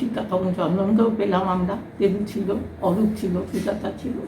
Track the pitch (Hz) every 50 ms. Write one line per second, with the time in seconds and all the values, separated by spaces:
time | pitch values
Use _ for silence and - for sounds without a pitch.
0 | 254 226 - 226 220 208 185 185 190 185 180 185 170 160 175 196 196 202 220 214
1 | 226 226 220 - 202 202 185 180 185 185 180 185 175 180 202 - - - - -
2 | 202 190 185 208 208 - - 202 185 190 208 233 - - - - - 180 180 214
3 | 220 208 - - - 185 175 180 - - - 185 - - - - - - - -
4 | - - - - -